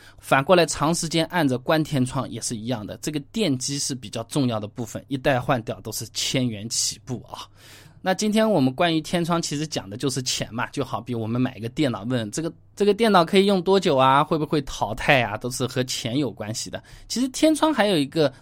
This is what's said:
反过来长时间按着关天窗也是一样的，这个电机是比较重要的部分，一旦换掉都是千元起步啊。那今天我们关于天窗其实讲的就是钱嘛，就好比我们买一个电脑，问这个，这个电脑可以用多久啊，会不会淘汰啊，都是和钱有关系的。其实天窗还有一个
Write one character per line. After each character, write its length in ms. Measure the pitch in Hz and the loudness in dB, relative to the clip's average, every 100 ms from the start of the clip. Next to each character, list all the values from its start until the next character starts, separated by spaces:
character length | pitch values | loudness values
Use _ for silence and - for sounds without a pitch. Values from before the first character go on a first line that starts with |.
| - - | -20 -20
反 260 | - 135 | 0 2
过 100 | 139 | 6
来 120 | 180 160 | 6 4
长 280 | - 147 | 2 0
时 140 | 170 160 | 0 0
间 160 | 165 160 | 0 0
按 220 | 175 143 | 2 2
着 80 | 123 | 0
关 260 | 127 156 | 2 0
天 220 | 151 143 | 2 0
窗 240 | 127 135 110 | 0 -2 -6
也 100 | 110 | -8
是 120 | - | -8
一 120 | 113 113 | -6 -6
样 200 | 117 98 | -6 -8
的， 100 | 107 | -10
这 120 | 160 | -6
个 80 | 151 - | -6 -6
电 240 | 226 190 131 | -2 0 -2
机 220 | 139 143 | -4 -6
是 160 | - | -6
比 160 | 127 104 | -8 -8
较 120 | 117 | -10
重 220 | 113 151 127 | -4 0 0
要 140 | 107 | -2
的 80 | 104 | -6
部 160 | - | -10
分， 180 | 110 - - | -10 -10 -8
一 80 | 135 | -2
旦 240 | 147 127 | 0 0
换 200 | 127 127 | 0 -2
掉 180 | 110 92 | -4 -8
都 100 | 107 | -10
是 160 | - 117 | -10 -8
千 340 | - - 135 123 | -6 -2 -2 -2
元 220 | 104 113 | -4 -6
起 320 | - - - | -4 -4 -6
步 200 | - 123 - | -10 -10 -10
啊。 160 | - - - - - - - | -16 -16 -20 -20 -20 -20 -6
那 80 | 185 | -2
今 180 | 190 214 | 0 2
天 180 | 214 220 | 2 4
我 120 | 180 | 4
们 120 | 131 | 2
关 220 | 131 175 | 2 0
于 60 | 160 | 0
天 240 | 156 175 | -2 -2
窗 160 | 165 170 | 0 -2
其 160 | - 147 | -2 -4
实 100 | 156 | -4
讲 220 | 131 95 | -6 -8
的 80 | 107 | -4
就 140 | 143 | -2
是 120 | 131 | -2
钱 300 | 127 - - | -2 -4 -6
嘛， 140 | 113 113 | -6 -6
就 140 | 139 | -4
好 160 | 127 107 | -6 -6
比 140 | 117 | -6
我 120 | 117 110 | -6 -2
们 140 | 123 | 0
买 160 | 127 98 | -2 -4
一 40 | |
个 80 | 113 | -8
电 220 | - 139 | -2 -2
脑， 120 | 104 | -2
问 260 | 113 127 104 | -4 -4 -4
这 100 | 160 | -6
个， 100 | 165 - - | -6 -8 -12
这 100 | - | 0
个 80 | 202 | 2
电 200 | 202 226 | 4 4
脑 120 | 190 | 4
可 140 | 165 196 | 6 4
以 80 | 196 | 4
用 160 | 190 | 2
多 160 | 170 196 | 4 2
久 180 | 180 135 | 4 4
啊， 280 | 131 139 | 6 4
会 120 | 156 160 | 4 0
不 80 | |
会 160 | 151 151 | 0 -2
淘 300 | - - 104 | -2 0 0
汰 300 | - - 139 | 2 4 4
啊， 140 | 110 107 | 2 -4
都 120 | 123 | -6
是 160 | 123 123 | -4 -2
和 160 | 127 | -2
钱 340 | 127 - 117 131 | -4 -4 -2 -2
有 100 | 127 | -2
关 240 | 95 104 | -4 -8
系 160 | 113 - | -8 -8
的。 140 | 98 - - - | -12 -14 -20 -6
其 140 | 226 | -2
实 80 | 262 | -2
天 260 | - 311 | 2 2
窗 180 | 302 311 | 4 2
还 140 | 277 208 | 2 2
有 100 | 170 | 2
一 80 | 139 | 0
个 260 | 156 139 - | 0 0 -2